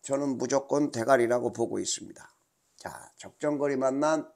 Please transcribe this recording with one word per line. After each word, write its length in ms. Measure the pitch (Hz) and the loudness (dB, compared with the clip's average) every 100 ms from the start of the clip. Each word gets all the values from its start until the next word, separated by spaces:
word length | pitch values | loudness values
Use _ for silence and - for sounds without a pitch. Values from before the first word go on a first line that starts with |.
저는 340 | - 139 143 117 | -4 -2 0 -2
무조건 540 | 127 135 - 143 147 | 0 0 2 0 0
대가리라고 600 | 117 113 127 117 123 120 | 0 4 4 4 2 0
보고 260 | 107 113 101 | -2 -2 -2
있습니다. 500 | 101 - - - - _ _ _ _ - | -4 -6 -10 -18 -20 _ _ _ _ -16
자, 340 | 90 - - - | -14 -14 -20 -20
적정거리 600 | 98 - 151 143 143 135 | -20 -6 -2 0 0 2
만난 540 | 131 139 151 156 - | 0 2 2 0 -2